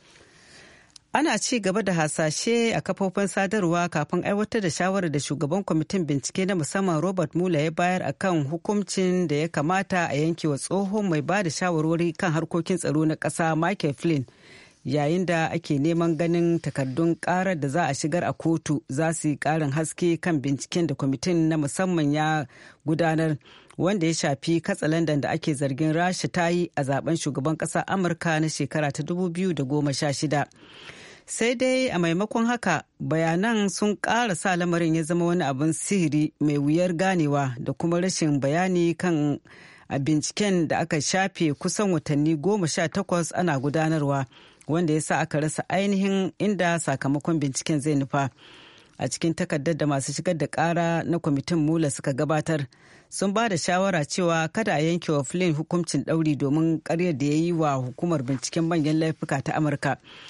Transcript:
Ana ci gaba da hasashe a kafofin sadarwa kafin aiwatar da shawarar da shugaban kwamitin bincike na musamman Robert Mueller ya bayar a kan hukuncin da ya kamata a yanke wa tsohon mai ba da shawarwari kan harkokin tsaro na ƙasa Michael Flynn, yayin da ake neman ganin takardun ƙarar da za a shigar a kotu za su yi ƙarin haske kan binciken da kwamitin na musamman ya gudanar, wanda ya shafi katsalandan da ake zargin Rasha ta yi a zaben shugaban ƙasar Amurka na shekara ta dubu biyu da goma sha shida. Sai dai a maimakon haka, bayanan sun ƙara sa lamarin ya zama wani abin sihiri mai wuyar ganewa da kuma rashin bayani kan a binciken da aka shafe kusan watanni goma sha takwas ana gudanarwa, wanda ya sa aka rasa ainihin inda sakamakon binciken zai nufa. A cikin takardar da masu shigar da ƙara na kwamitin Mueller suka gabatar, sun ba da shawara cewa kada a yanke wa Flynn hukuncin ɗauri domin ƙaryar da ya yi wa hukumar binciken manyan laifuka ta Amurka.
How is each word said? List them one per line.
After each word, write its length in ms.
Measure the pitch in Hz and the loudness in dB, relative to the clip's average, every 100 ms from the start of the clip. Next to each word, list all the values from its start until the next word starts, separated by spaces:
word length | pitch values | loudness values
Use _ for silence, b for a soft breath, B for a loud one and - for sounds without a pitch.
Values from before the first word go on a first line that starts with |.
| B B B B B B B B B B _ | B B B B B B B B B B _
Ana 240 | 226 302 220 | 0 2 0
ci 200 | - 247 | 0 -2
gaba 220 | 190 190 | 0 0
da 120 | 196 | 0
hasashe 800 | 170 156 - 156 - - 233 226 170 | 2 0 0 -2 0 0 2 2 0
a 60 | |
kafofin 460 | - 185 190 208 202 | -2 -2 -2 0 -2
sadarwa 600 | - 196 220 175 170 175 | 0 0 0 2 2 0
kafin 340 | 160 147 175 170 | -2 -2 -2 0
aiwatar 360 | 202 208 233 | 0 0 0
da 80 | 185 | 0
shawarar 420 | - 185 196 180 | 0 0 0 0
da 80 | 143 | -2
shugaban 440 | - 143 147 185 | -4 -4 -2 -2
kwamitin 420 | 190 160 156 202 151 | 0 -2 0 -2 -2
bincike 400 | 143 - - 190 | -2 -4 -4 -2
na 100 | 190 | -2
musamman 460 | 147 196 190 156 | -2 -2 0 0
Robert 340 | 202 190 156 160 | 0 0 -2 0
Mueller 280 | 185 156 | 0 0
ya 80 | 160 | 0
bayar 320 | 160 175 185 | 0 0 0
a 100 | - | -2
kan 300 | - 196 170 | -4 0 0
hukuncin 840 | 135 165 - 208 185 - 185 180 170 | 0 -4 -2 -2 -2 0 2 2 2
da 80 | 147 | 0
ya 120 | 165 | -2
kamata 600 | 160 147 185 196 185 165 | 0 0 0 0 0 0
a 40 | 139 | 0
yanke 320 | 160 165 160 | 0 0 -2
wa 100 | 139 | -2
tsohon 520 | - 180 196 214 202 | -2 -2 -2 0 0
mai 120 | 156 | 0
ba 220 | 139 196 | 0 0
da 60 | 170 | 0
shawarwari 640 | - 185 165 156 165 175 | -2 0 0 2 2 0
kan 180 | 156 185 | 0 0
harkokin 460 | 156 160 175 165 185 | 0 0 -2 0 -2
tsaro 280 | - 143 156 | 0 2 2
na 100 | 156 | 0
ƙasa 400 | 151 - 165 156 | -2 0 0 2
Michael 360 | 165 202 156 | 0 0 -2
Flynn, 320 | 135 170 151 120 B B B B B 131 | -2 0 0 -2 B B B B B -4
yayin 400 | 147 147 180 170 | 0 2 0 0
da 220 | 165 160 | 0 0
ake 280 | 170 - 143 | -2 -2 0
neman 360 | 151 170 170 156 | 2 2 2 2
ganin 420 | 170 170 170 165 | 2 2 2 2
takardun 560 | 151 139 131 131 170 160 | -2 -4 -2 0 0 0
ƙarar 400 | - 180 190 170 | 0 2 2 0
da 80 | 139 | 0
za 180 | 151 160 | 0 0
a 60 | |
shigar 300 | 139 156 175 | 0 -2 0
a 100 | 107 | -2
kotu 480 | - 160 160 - 143 - | -2 0 0 0 -4 -2
za 240 | 135 160 | -2 0
su 140 | 160 156 | 0 -2
yi 100 | 143 | -2
ƙarin 340 | 143 160 147 | 0 0 0
haske 460 | 143 160 - 175 165 | 0 -2 0 0 0
kan 180 | 180 156 | 0 0
binciken 460 | 139 139 - 180 170 | 0 -2 -2 0 0
da 80 | 127 | 0
kwamitin 540 | 139 135 185 170 160 | -2 -2 0 2 2
na 80 | 160 | 2
musamman 560 | 143 - 190 170 147 | -2 -2 0 2 2
ya 320 | 147 156 156 131 B B B 147 | 2 2 0 -2 B B B -2
gudanar, 520 | 160 170 160 160 147 B B B B | 0 2 2 0 -2 B B B B
wanda 280 | 160 208 160 | 0 2 0
ya 60 | |
shafi 480 | 160 160 139 - 165 | 0 0 -2 0 0
katsalandan 600 | 165 202 156 160 160 147 | 0 -2 0 0 2 0
da 80 | 120 | 0
ake 240 | 160 160 139 | -2 -2 -2
zargin 380 | 143 135 156 | -2 0 0
Rasha 340 | 156 175 180 143 | 2 0 -2 -4
ta 160 | 185 170 | 0 2
yi 200 | 175 175 - | 2 0 -2
a 80 | |
zaben 340 | 135 139 - 165 | -2 0 0 -2
shugaban 380 | 156 135 143 160 | -2 -2 -2 -2
ƙasar 260 | 160 175 - | -2 -2 -2
Amurka 520 | 196 175 165 170 156 | 0 0 -2 -2 0
na 80 | 156 | 0
shekara 420 | - 139 160 147 | -2 -4 -2 -2
ta 100 | 135 | -2
dubu 260 | 151 175 185 | -4 -2 -4
biyu 240 | 165 190 | -2 -2
da 100 | 147 | -2
goma 300 | 131 147 147 | -2 0 0
sha 200 | 135 151 | 0 -2
shida. 320 | 135 151 143 135 - B B B B B B B | -2 0 0 -2 -8 B B B B B B B
Sai 240 | - 226 247 | -2 0 2
dai 340 | 254 262 262 | 2 2 0
a 80 | 180 | 0
maimakon 460 | 170 170 214 233 226 | 0 0 0 0 0
haka, 380 | 240 196 156 - - | 0 0 0 -2 -8
bayanan 680 | 139 147 165 170 220 226 202 | -2 0 2 2 2 2 0
sun 260 | - 208 185 | 0 0 0
ƙara 340 | - 226 240 170 | 0 0 0 0
sa 200 | 202 175 | 0 0
lamarin 400 | 175 170 170 160 | 2 2 2 0
ya 80 | |
zama 220 | 156 175 170 | 0 0 2
wani 180 | 175 | 0
abin 300 | 139 131 156 | 0 0 0
sihiri 600 | 156 - 202 160 147 151 - | 0 -2 0 2 2 0 0
mai 180 | 147 147 | 0 2
wuyar 360 | 143 160 180 | 2 2 2
ganewa 600 | 165 190 185 147 143 135 123 | 0 0 2 2 2 0 -4
da 140 | - | -6
kuma 280 | 135 170 170 | -4 0 0
rashin 380 | 180 - 156 143 | 0 0 2 2
bayani 580 | 135 165 185 180 170 165 | 2 2 2 2 2 2
kan 420 | 185 160 147 139 - B B B B | 0 2 2 -2 -6 B B B B
a 100 | 139 | -2
binciken 680 | 139 151 - - 208 180 143 | 0 0 0 0 2 2 2
da 120 | 139 | 0
aka 220 | 165 160 | 0 -2
shafe 520 | - 185 190 - 165 | 0 0 0 0 0
kusan 380 | 139 185 - 208 | 0 -2 0 2
watanni 420 | 165 - 143 151 160 | 0 0 2 2 2
goma 320 | 156 208 160 | 2 2 0
sha 200 | - 165 | 0 -2
takwas 420 | 196 190 175 165 - | -2 0 0 -2 0
ana 240 | 180 139 | 0 2
gudanarwa, 680 | 143 160 156 160 143 139 131 B B B B | 0 2 2 2 2 0 -2 B B B B
wanda 260 | 160 175 | 0 2
ya 80 | 151 | 0
sa 180 | - 160 | 0 0
aka 200 | 160 151 | 0 0
rasa 240 | 156 - - | -2 -4 -2
ainihin 600 | 180 202 196 196 196 190 - | 0 2 2 2 2 0 0
inda 400 | 202 190 175 170 | 0 2 2 0
sakamakon 600 | - 135 139 143 - 165 | 0 -2 0 0 0 0
binciken 400 | 139 127 - 156 | 0 -2 -2 -2
zai 160 | 143 143 | 0 0
nufa. 340 | 135 143 139 - B B B B B B | 0 0 -2 -4 B B B B B B
A 100 | 127 | -6
cikin 260 | - 170 160 | -2 -2 -2
takardar 420 | 180 156 147 160 | -2 -2 0 0
da 80 | 147 | 0
masu 260 | 139 131 | 0 -2
shigar 240 | 143 160 165 | -4 -2 -2
da 100 | 143 | -2
ƙara 560 | - 165 170 170 165 - | 0 0 2 0 0 0
na 140 | 165 | -2
kwamitin 380 | 165 139 - 170 | 0 0 0 0
Mueller 340 | 147 165 151 | 2 2 0
suka 200 | - - | -2 -4
gabatar, 540 | 135 147 156 147 156 139 B B B B | -2 0 0 0 -2 -4 B B B B
sun 240 | - 196 | -4 -2
ba 140 | 202 233 | 0 0
da 60 | 175 | 0
shawara 460 | - 180 196 180 143 | 0 0 2 0 -2
cewa 440 | - 170 165 160 | 0 0 2 0
kada 220 | - 214 | -2 0
a 80 | 151 | 0
yanke 280 | 160 170 170 | 2 0 0
wa 120 | 147 | -2
Flynn 300 | 135 180 185 151 | 0 0 0 0
hukuncin 480 | 160 175 165 147 - | -2 -2 0 -2 0
ɗauri 300 | 165 156 139 | 0 2 2
domin 440 | 139 151 165 156 | 2 2 2 0
ƙaryar 360 | - 165 180 135 | 0 0 0 0
da 80 | 143 | 0
ya 80 | 151 | 2
yi 160 | 170 | 2
wa 200 | 170 156 139 | 2 2 0
hukumar 480 | 127 - 175 156 | -2 -4 -2 0
binciken 400 | 120 131 - - 165 | 0 -4 -2 -2 0
manyan 320 | 170 151 156 | 2 2 2
laifuka 420 | 160 151 160 139 | 0 -2 -4 -4
ta 100 | 143 | -2
Amurka. 440 | 143 151 143 143 127 B B | 0 0 0 -2 -4 B B